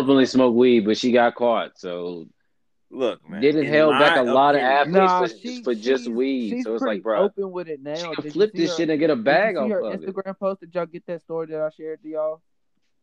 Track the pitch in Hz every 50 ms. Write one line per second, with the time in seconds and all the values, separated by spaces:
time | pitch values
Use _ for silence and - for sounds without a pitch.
0 | 135 135 139 135 127 120 - 131 127 123 113 120 127 127 120 117 98 104 110 -
1 | - 123 117 120 120 120 - - 120 120 113 101 85 - _ _ - 90 87 87
2 | 87 90 87 85 80 - _ _ _ _ _ _ _ _ _ _ _ _ - 127
3 | 131 110 90 - _ - - 82 131 147 147 156 139 139 151 151 156 156 135 135
4 | 147 156 165 139 127 120 127 131 139 147 143 139 123 127 135 143 143 151 180 196
5 | 190 185 180 185 180 - - - - 240 254 247 233 127 120 107 107 123 135 131
6 | 120 120 113 120 131 135 135 127 117 104 233 247 254 156 113 - 262 240 214 185
7 | 180 220 214 202 196 208 - 202 196 190 180 180 175 160 151 135 139 147 151 165
8 | 175 165 151 143 143 151 151 165 208 214 - - 170 175 170 - 170 156 156 143
9 | 160 156 147 117 107 135 151 175 208 226 185 - - 214 208 180 - 214 196 190
10 | 156 196 190 196 - 190 190 - 202 190 196 - 175 170 170 175 170 165 165 175
11 | - - 175 160 _ - 165 165 160 156 156 156 156 156 - - 156 156 156 156
12 | 156 156 156 156 156 156 160 160 _ _ _ _ _ _ _ _ _ _ _ _